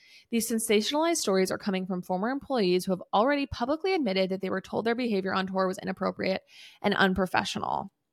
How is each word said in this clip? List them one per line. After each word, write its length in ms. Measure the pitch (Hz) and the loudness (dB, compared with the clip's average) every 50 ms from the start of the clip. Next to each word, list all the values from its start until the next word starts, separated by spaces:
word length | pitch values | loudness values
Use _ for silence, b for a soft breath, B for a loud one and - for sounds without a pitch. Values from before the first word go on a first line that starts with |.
| b b b b b b | b b b b b b
These 200 | 233 226 220 - | -2 -2 -2 0
sensationalized 680 | 233 226 - - 214 214 214 233 277 302 320 339 339 | -2 -4 0 2 2 2 2 2 0 0 2 2 0
stories 340 | 330 - 214 190 190 190 185 | 0 0 2 2 2 2 0
are 60 | 180 | -2
coming 280 | - - 202 190 185 185 | -4 -2 -2 -2 -2 -2
from 160 | 180 185 180 | -2 -4 -6
former 260 | - - 185 180 208 240 | -4 -4 -4 -2 -2 -2
employees 540 | 269 277 - - 269 240 196 180 180 185 180 | -2 -4 -4 -2 0 2 4 4 4 2 2
who 80 | 190 | 0
have 120 | 185 185 - - - | -2 -2 -2 0 2
already 320 | 196 226 277 285 285 277 | 4 4 4 2 0 -2
publicly 480 | - - - 240 254 302 320 - 381 381 | -4 -4 -4 -2 -2 -2 0 0 0 0
admitted 380 | 349 269 220 196 190 190 180 | 2 0 0 2 2 0 0
that 100 | 190 190 | 0 -4
they 80 | - 185 | -4 -4
were 100 | 196 190 | -4 -4
told 240 | - - - - 214 | -6 -4 -6 -2 0
their 120 | 226 233 | 0 0
behavior 380 | 240 254 226 202 190 190 185 196 | 0 0 0 0 0 0 0 -2
on 140 | 190 190 | -2 -2
tour 180 | 190 190 190 190 | 0 0 0 0
was 120 | 185 190 | 0 -2
inappropriate 640 | - - 185 190 - 190 185 185 - 190 185 190 - _ B B B B B B B | -4 -6 -6 -4 -2 -2 -4 -2 0 -2 0 0 -2 _ B B B B B B B
and 120 | - 202 - | 0 0 4
unprofessional. 1000 | - 196 190 190 190 185 175 - - 202 - - - - - 71 69 - 196 _ _ _ _ | 4 4 4 4 2 0 2 2 0 0 0 -4 -4 -4 -2 -4 -4 -6 -8 _ _ _ _